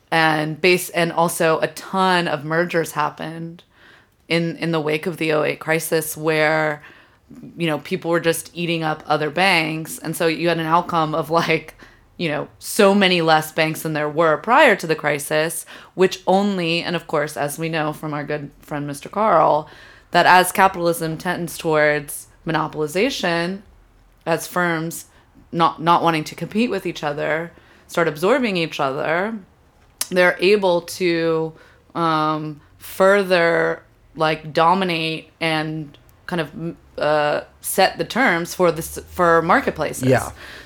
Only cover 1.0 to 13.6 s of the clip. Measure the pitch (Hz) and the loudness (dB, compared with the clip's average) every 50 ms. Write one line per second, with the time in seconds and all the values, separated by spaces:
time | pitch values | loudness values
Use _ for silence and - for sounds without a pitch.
1 | 170 170 - 165 170 175 - - 170 160 160 - 156 156 - - - - - 190 | 0 0 2 0 0 0 0 0 2 2 2 2 0 -4 -4 -12 -12 -6 -2 0
2 | 190 185 180 175 170 156 151 147 147 156 160 165 175 170 175 165 156 151 - 147 | 2 2 2 2 2 0 -4 -4 -4 -2 0 0 0 0 0 -2 -2 -2 -2 -2
3 | 151 147 143 - 160 160 165 165 165 165 170 170 _ _ _ _ _ - - _ | -2 -2 -4 -8 -10 -10 -10 -12 -12 -14 -14 -18 _ _ _ _ _ -20 -20 _
4 | _ _ _ _ _ - 160 170 170 165 - - 151 170 165 160 147 151 156 156 | _ _ _ _ _ -2 -2 0 0 -2 -4 -4 -4 -2 -2 -2 -2 -2 -4 -2
5 | - 185 156 - 160 160 151 151 147 143 143 - - 160 160 160 160 - 170 160 | -4 -6 -4 -4 -2 0 0 0 0 -2 -4 -4 -2 -2 -2 -2 0 -2 -2 -2
6 | 156 - - 156 156 160 156 156 151 151 160 156 156 151 151 151 - - - - | -2 -4 -8 -4 -2 0 2 2 2 2 2 2 0 -2 -4 -6 -12 -20 -20 -20
7 | _ _ _ _ _ _ - - - - - 170 170 160 151 143 147 - 185 - | _ _ _ _ _ _ -20 -20 -20 -18 -8 -4 -4 -2 -2 -4 -4 -6 -8 -6
8 | - 165 170 165 165 165 165 - - - - 170 170 165 170 160 160 156 156 - | -2 -2 -2 2 2 0 -2 -2 -6 -10 -8 -6 -4 -4 -2 -2 -2 -4 -4 -6
9 | - - 151 147 151 147 143 175 190 196 180 165 156 156 156 160 160 151 - - | -2 -2 -2 0 0 -2 0 2 2 4 4 2 0 -2 -4 -8 -8 -10 -12 -10
10 | - 160 160 - 175 165 156 151 165 170 165 165 160 156 165 175 170 - 175 165 | -8 -8 -4 0 0 0 0 0 0 0 0 0 0 2 2 2 2 0 0 0
11 | 156 156 156 160 151 151 165 170 160 165 160 156 160 - - - - - - _ | 0 0 -2 -4 -2 0 0 0 2 2 -2 -2 -4 -10 -20 -20 -20 -20 -20 _
12 | _ _ _ - 175 156 147 143 143 - - _ - - - - 202 196 202 208 | _ _ _ -6 -4 -4 -4 -4 -6 -10 -14 _ -12 -4 2 4 6 6 6 6
13 | 190 180 180 170 160 160 156 156 151 - - 160 | 4 4 4 2 4 4 4 4 2 0 -2 -2